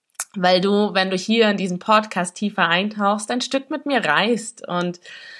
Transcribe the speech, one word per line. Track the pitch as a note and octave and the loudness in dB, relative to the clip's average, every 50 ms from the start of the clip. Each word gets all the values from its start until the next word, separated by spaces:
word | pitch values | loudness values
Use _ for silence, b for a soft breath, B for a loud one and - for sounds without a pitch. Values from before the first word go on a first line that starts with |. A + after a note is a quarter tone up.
| _ _ _ - - - - | _ _ _ -14 -14 -12 -4
Weil | G3+ F3+ F3+ F#3 F#3 | 0 2 4 4 4
du, | F3+ G3 G3+ G3+ G#3 G3+ F3+ | 4 2 2 2 2 2 2
wenn | F#3+ F#3+ F#3+ | 0 0 0
du | F#3 F3+ | 0 -2
hier | - - A3 A#3 A3 G#3+ | -2 0 2 4 4 4
in | G3+ F#3 | 2 0
diesen | F#3 F#3+ F3+ F3 | -2 -4 -4 -4
Podcast | - - A3 G#3+ G#3+ G#3+ - F#3+ F3 F3+ - | 0 2 4 4 2 2 -2 -4 -4 -4 -4
tiefer | - G#3 G#3 G#3 - F3+ E3 | -6 -6 -4 -2 0 0 2
eintauchst, | E3 F3 G3 G#3 G#3+ G#3 G3+ G3+ G#3 G#3+ G#3+ - | 2 2 0 -2 -2 -2 0 0 0 0 -2 -4
ein | B3 B3 | -4 -4
Stück | B3 - - C4+ C4+ - | -4 -2 -2 -4 -4 -4
mit | D#4 D4+ - C#4+ | -8 -8 -4 -2
mir | C#4 A#3+ G3+ | -2 0 0
reist. | D#3 D3 D#3 F#3+ A3 A#3+ A3+ A3 - - - - - | 2 2 2 2 2 0 -2 -4 -8 -14 -16 -10 -6
Und | F3 F3 F3 F3+ F3 - B B B B B B B B | -4 -4 -2 -4 -6 -8 B B B B B B B B